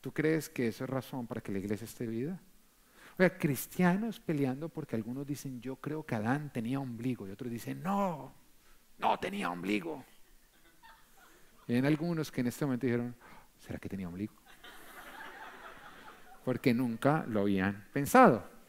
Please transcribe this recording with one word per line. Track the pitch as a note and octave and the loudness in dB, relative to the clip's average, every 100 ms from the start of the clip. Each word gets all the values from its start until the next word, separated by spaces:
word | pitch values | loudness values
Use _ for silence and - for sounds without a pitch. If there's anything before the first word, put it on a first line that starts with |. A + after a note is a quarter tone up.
¿Tú | C3+ | -6
crees | - D#3 D#3+ - | 0 2 2 -2
que | - A#2+ | -2 -2
eso | - C3 | -2 -4
es | |
razón | C3 - C3+ A#2+ | -4 -6 -8 -6
para | A2 | -8
que | - | -4
la | G2 | -4
iglesia | G2+ G#2 A2+ | -2 -4 -6
esté | - A#2+ | -8 -6
dividida? | A2+ C#3+ F#3+ - - _ _ _ - - - | -4 -4 -6 -12 -20 _ _ _ -20 -16 4
Oiga, | F3+ F3+ | 4 4
cristianos | D#3+ C3+ - - F3+ F#3 A3+ - | 0 0 -4 4 4 6 0 -4
peleando | - D3+ C3+ C3 D#3+ | -2 0 0 0 -6
porque | - C#3+ A2+ | -8 -4 -4
algunos | A2 C3 C#3+ | -4 -6 -6
dicen, | C#3 C#3+ B2+ | -6 -6 -8
"Yo | B2+ C3 | -8 -8
creo | D3 D#3 | -6 -6
que | D#3 A2+ | -4 -2
Adán | G#2+ C#3+ D3 | 2 0 -2
tenía | B2+ A2+ C3+ | -4 -2 -2
ombligo", | C3+ A2+ B2 A#2 G2 | -4 -2 -2 -2 -6
y | |
otros | G2+ B2 | -8 -6
dicen, | A#2 B2+ C3+ | -6 -6 -6
"No, | D#3+ G3+ G3 D3+ C3 - - - - - _ - | -2 0 0 -2 -10 -18 -20 -20 -20 -20 _ 0
no | A3 - | 2 2
tenía | F#3 G3+ F3+ | -2 -2 -2
ombligo". | F3 F#3 G#3 E3+ C#3+ - - - - - _ - - - - - - - - - - - | -2 0 0 0 -8 -12 -20 -20 -20 -20 _ -20 -20 -20 -20 -20 -20 -20 -20 -20 -16 0
Y | A#2+ | 2
hay | C3+ | 4
algunos | D3+ E3+ E3 D3 | 2 0 -2 -2
que | - | -2
en | B2 | -2
este | - D3 | 0 -2
momento | B2 C3 | 0 0
dijeron, | A#2+ A#2+ A#2+ - - - _ | 0 -2 -10 -18 -20 -20 _
"¿Será | - - | -10 -10
que | - | -6
tenía | G2 F2+ | -6 -6
ombligo?". | F2+ G#2+ - - - - - - - - - - - - - - - - - - - - - | -6 -8 -10 -20 -20 -20 -18 -18 -18 -16 -16 -16 -14 -16 -16 -18 -18 -18 -18 -20 -20 -20 -8
Porque | - A#2+ C#3 | -4 2 4
nunca | A#2 B2+ A2+ C3+ D#3 - | 4 2 2 4 4 2
lo | G#2+ | 0
habían | G2+ G2 F#2+ G2+ - | 2 4 2 0 -4
pensado. | C#3+ C#3+ B3+ A#3+ A2 - - | -2 6 10 10 8 0 -20